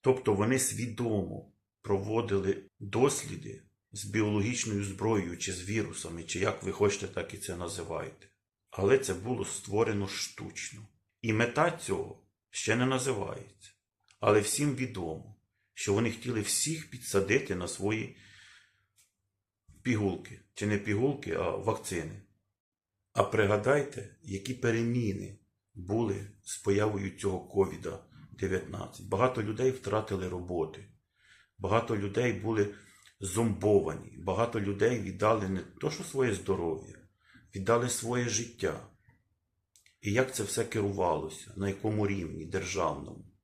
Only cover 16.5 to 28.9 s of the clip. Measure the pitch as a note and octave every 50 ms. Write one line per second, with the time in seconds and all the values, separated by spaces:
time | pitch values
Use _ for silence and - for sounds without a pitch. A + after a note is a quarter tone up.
16.5 | - - - D3 E3 D#3+ D3+ - - B2+ - - - G2 F#2+ G2 G#2+ C#3 D3 -
17.5 | F#2+ F2+ F2+ F2 - - F#2+ G2+ A2+ A2 - - - - - - - - - -
18.5 | - - _ _ _ _ _ _ _ _ _ _ _ _ _ _ _ _ _ _
19.5 | _ _ _ _ - - - B2+ A#2+ G#2+ G#2 G2 F2+ - - - - - - _
20.5 | _ - G#2 G#2 G#2 G2 - A2+ G#2 G2+ A#2+ C#3+ C#3 - - - E2 - F2+ F2
21.5 | - - G2+ A2+ G#2+ - - - F#2 F2 D2+ D#2+ G2 - - _ _ _ _ _
22.5 | _ _ _ _ _ _ _ _ _ _ _ _ _ - G#2 - - G#2+ G#2 G2
23.5 | G#2+ G#2 G2+ B2+ C#3 D3 C#3 - - - - - - _ - - F#2+ F#2+ - B2+
24.5 | B2+ - - A#2 A2+ A2+ A#2 A#2 A#2+ B2 A#2 G2+ F#2+ G2 G2 F#2+ G2 - _ _
25.5 | _ _ _ _ _ G#2 F2+ F#2 G2+ A2+ A#2+ G#2 G2 G2+ G2+ - - _ _ -
26.5 | - - - G2+ G2 G2+ G#2+ G#2+ G#2 G2 G2 F#2+ - - - G2 F#2 F2 - -
27.5 | - G2+ F#2+ F#2 - - - - - - - _ - - - - - - F#2+ F#2
28.5 | F#2+ F2+ - - - - - -